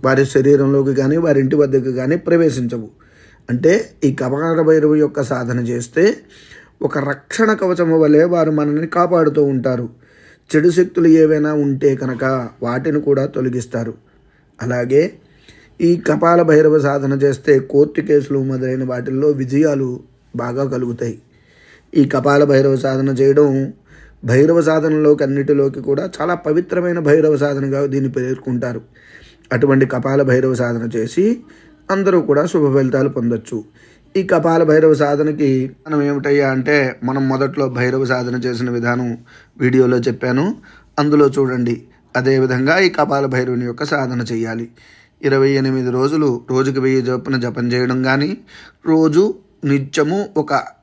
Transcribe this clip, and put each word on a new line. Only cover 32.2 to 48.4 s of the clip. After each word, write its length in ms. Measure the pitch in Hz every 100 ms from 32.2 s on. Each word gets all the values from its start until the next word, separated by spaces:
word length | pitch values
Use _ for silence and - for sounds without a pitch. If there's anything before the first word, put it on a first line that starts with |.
కూడా 260 | 151 143 160
శుభ 280 | 175 143
ఫలితాలు 340 | 135 131 131 139
పొందొచ్చు. 560 | 135 117 113 110 117 107 _ - _ _ 196
ఈ 60 |
కపాల 400 | 185 175 165 165
భైరవ 320 | 160 156 156
సాధనకి 760 | 147 147 143 151 151 143 131 135 - 156
మనం 160 | 151
ఏమిటయ్యా 480 | 143 143 143 143 139
అంటే 460 | 131 127 147 131 -
మనం 240 | 123 135 135
మొదట్లో 400 | 131 135 143 139
భైరవ 360 | 123 123 131
సాధన 300 | 131 127 123
చేసిన 360 | 123 123 120 123
విధానం 480 | 120 120 120 123 117 - - _ -
వీడియోలో 380 | 160 131 127 123
చెప్పాను, 600 | 123 110 127 131 180 294 - - _ -
అందులో 280 | 147 147 143
చూడండి. 540 | 139 131 127 120 117 - _ _ 127
అదేవిధంగా 600 | 127 135 131 127 131 175
ఈ 100 | 185
కపాల 380 | 175 147 139 139
భైరవుని 380 | 127 127 120
యొక్క 200 | 120 120
సాధన 360 | 147 147 127 123
చేయాలి. 500 | 113 113 113 113 117 _ - - _ _
ఇరవై 280 | 139 135 135
ఎనిమిది 400 | 139 135 131 127
రోజులు 500 | 123 135 156 147 120 120
రోజుకి 300 | 127 135 135
వెయ్యి 220 | 131 131
చొప్పున 340 | 123 127 - 131
జపం 360 | 120 113 120
చేయడం 300 | 123 123 127
కానీ, 340 | 131 135 151 196